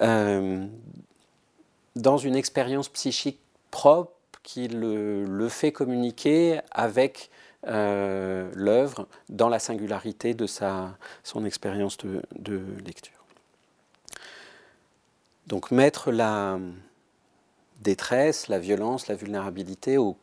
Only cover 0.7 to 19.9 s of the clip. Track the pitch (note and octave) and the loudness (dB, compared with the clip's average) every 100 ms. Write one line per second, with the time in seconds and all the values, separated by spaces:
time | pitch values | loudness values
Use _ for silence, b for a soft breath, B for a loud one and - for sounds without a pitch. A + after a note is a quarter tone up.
0.7 | A2+ A2 - - _ _ _ _ _ _ | -10 -18 -20 -20 _ _ _ _ _ _
1.7 | _ _ - A#2+ C#3+ C3+ C3 C#3 C#3 B2 | _ _ 0 2 4 2 -2 0 -2 0
2.7 | C3+ C3+ - C3 - C#3 C3+ _ _ _ | -2 -4 -6 -4 -4 -4 -8 _ _ _
3.7 | - C#3+ D#3+ F3 - _ - - - A#2+ | 4 8 8 4 -10 _ -20 -14 -8 -6
4.7 | A#2 A2+ G#2+ G#2 G2+ G2+ G2 A2+ - D3+ | -4 -2 -2 -2 -2 -2 -2 -2 0 -2
5.7 | D3 B2+ B2 B2 A#2 C#3+ D#3 E3+ D#3 - | 0 0 0 -2 0 2 4 4 2 -4
6.7 | - A#2+ A2+ C3+ - - B B B - | -2 0 2 2 0 -18 B B B -4
7.7 | A2 G#2 G2+ G2 F#2+ F#2+ F#2+ F#2 F2+ G2+ | 0 0 0 0 -2 -4 -4 -6 -2 2
8.7 | A#2 C#3 - D3+ B - G2+ A#2 A2+ - | 4 2 -2 -12 B -14 0 2 2 -2
9.7 | A2 G#2 G2+ A2+ G2+ A#2+ A#2 G#2 - G2+ | -6 -4 -6 -6 -6 -4 -2 -4 -2 -4
10.7 | F#2+ F#2 F#2+ B B - - G#2+ - G2+ | -2 -6 -12 B B -12 -6 -6 -6 -6
11.7 | G2 G2+ - G2 F#2+ - - G2 G2 F#2+ | -2 -4 -4 -8 -8 -8 -12 -8 -8 -8
12.7 | G2 - - - _ _ _ _ _ _ | -12 -14 -16 -20 _ _ _ _ _ _
13.7 | _ _ _ - B B B B B B | _ _ _ -20 B B B B B B
14.7 | B B _ _ _ _ _ - F#2 - | B B _ _ _ _ _ -8 -6 2
15.7 | B2 C#3 - - A#2 A2+ G#2+ G2 F#2+ F#2 | 6 6 4 0 2 2 0 -2 -4 -8
16.7 | F2+ F#2+ _ _ _ _ _ _ _ _ | -12 -20 _ _ _ _ _ _ _ _
17.7 | - G#2 F#2+ - B2 D3+ D3 - G2 F2 | -4 0 0 2 4 4 2 -2 -2 0
18.7 | G2+ G#2+ C3 - G2 G2+ G#2 G2 F#2 F#2 | 0 0 -4 -4 -8 -6 -6 -6 -8 -10
19.7 | F#2+ - | -6 2